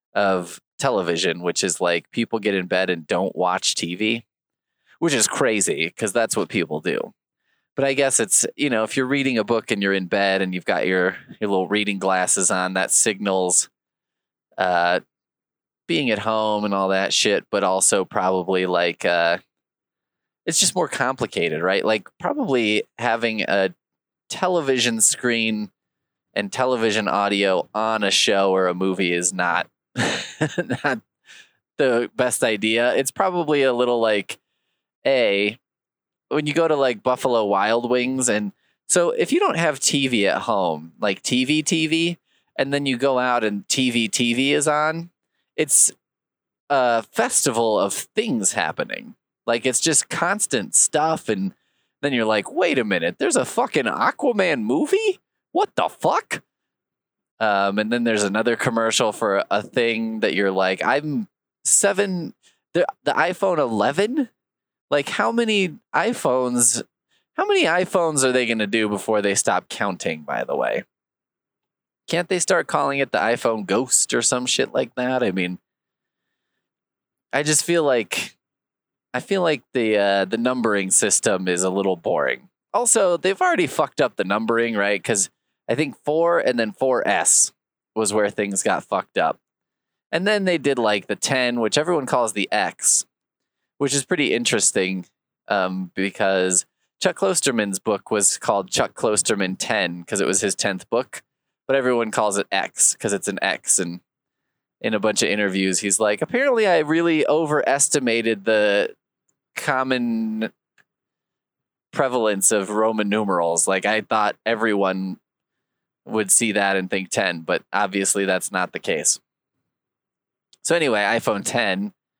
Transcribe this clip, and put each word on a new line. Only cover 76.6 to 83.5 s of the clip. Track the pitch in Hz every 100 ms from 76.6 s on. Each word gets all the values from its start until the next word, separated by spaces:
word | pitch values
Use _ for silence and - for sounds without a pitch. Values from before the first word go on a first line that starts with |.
| _ _ _ _ _ _ _
I | 135
just | 151 147
feel | - 170
like, | 147 123 101 - - - _ _ _ _ _ _ _
I | 127
feel | - 196
like | 170 151 _
the, | 127 110 104
uh, | 101 98
the | 95 113
numbering | 120 127 113 101 95
system | - 107 - 117 95 92
is | 87
a | 92
little | 98 98
boring. | 90 - 82 65 62 - _ _
Also, | 220 247 220 185 170
they've | 185 196
already | 370